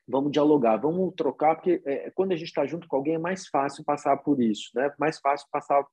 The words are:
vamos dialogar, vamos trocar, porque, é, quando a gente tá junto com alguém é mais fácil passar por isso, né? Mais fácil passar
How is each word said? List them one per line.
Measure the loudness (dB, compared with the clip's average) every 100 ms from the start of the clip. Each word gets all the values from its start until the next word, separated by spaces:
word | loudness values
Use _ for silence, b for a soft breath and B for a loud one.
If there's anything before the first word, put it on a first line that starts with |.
| -4
vamos | -2 0
dialogar, | 2 4 4 4 2
vamos | 0 0 -2 -2
trocar, | -4 0 0 2
porque, | 0 -2 -2
é, | -6 -6 -4
quando | -2
a | -2
gente | -4
tá | -4 -4
junto | -6 -4
com | -2
alguém | -2 -2
é |
mais | -4 -6 -4
fácil | -2 -2 -4
passar | -4 -2 0 0
por | 0 2
isso, | 2 0 -4
né? | -2 -2 0
Mais | -2 0
fácil | -2 -2 -4
passar | -8 0 0 0